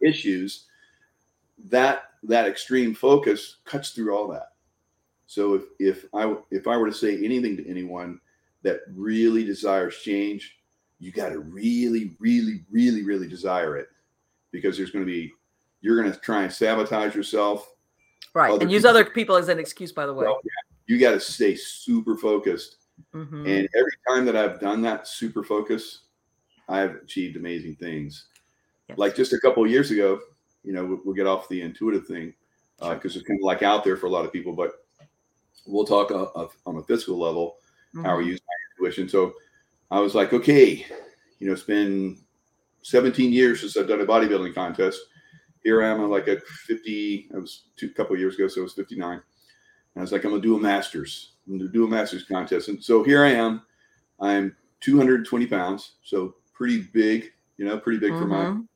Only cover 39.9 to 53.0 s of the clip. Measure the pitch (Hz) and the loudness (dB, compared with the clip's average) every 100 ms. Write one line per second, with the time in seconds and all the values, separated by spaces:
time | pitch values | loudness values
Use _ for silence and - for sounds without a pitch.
39.9 | 98 101 107 95 123 143 147 113 - - | 0 2 2 2 2 6 8 8 6 -8
40.9 | - - _ _ - 98 92 - 104 101 | -16 -20 _ _ -8 -4 -4 0 0 0
41.9 | 98 95 87 _ _ _ _ _ _ - | -2 -4 -8 _ _ _ _ _ _ 0
42.9 | 123 127 123 127 123 123 113 101 107 95 | 4 4 2 4 6 6 4 -2 -2 0
43.9 | 104 101 113 107 98 90 92 90 85 95 | 0 4 4 4 2 -2 -6 -4 0 0
44.9 | - - _ _ - _ _ 113 110 110 | -2 -10 _ _ -20 _ _ 2 4 4
45.9 | 110 104 98 107 98 - - - 113 110 | 0 0 0 0 -2 -4 -12 -8 -6 -6
46.9 | 104 104 101 - 98 87 - _ - - | -6 -4 -6 -8 -14 -14 -18 _ -14 -8
47.9 | - 101 92 95 95 95 92 90 - 98 | -6 -4 -2 -2 -2 -2 -4 -8 -8 -10
48.9 | 95 87 90 - _ _ _ _ _ _ | -8 -8 -10 -16 _ _ _ _ _ _
49.9 | 92 92 101 104 104 110 107 104 98 95 | -12 -4 -4 -2 0 2 2 2 0 -2
50.9 | 80 69 - - _ - 95 92 113 113 | -8 -10 -14 -18 _ -12 -8 -2 0 2
51.9 | 110 107 90 - 95 - 87 107 101 - | 0 -2 -6 -6 -6 -2 -4 -4 -6 4
52.9 | 113 | 4